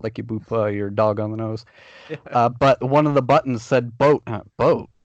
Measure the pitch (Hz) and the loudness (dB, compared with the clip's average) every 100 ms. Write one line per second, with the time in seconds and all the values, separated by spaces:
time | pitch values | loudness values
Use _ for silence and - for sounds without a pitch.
0 | 110 110 113 110 - 113 104 101 101 104 | -10 -10 -8 -10 -4 -2 -2 -2 -4 0
1 | 107 104 107 110 110 110 - _ - - | 0 0 -4 -6 -8 -10 -14 _ -20 -20
2 | - 151 - 147 120 123 135 127 131 147 | -16 -16 -4 0 0 2 2 2 2 2
3 | 151 139 127 147 - 117 - 127 120 117 | 4 2 4 2 2 -4 0 0 0 0
4 | 143 143 - 104 - - 135 117 120 _ | 2 2 -2 -10 -10 -2 0 0 -4 _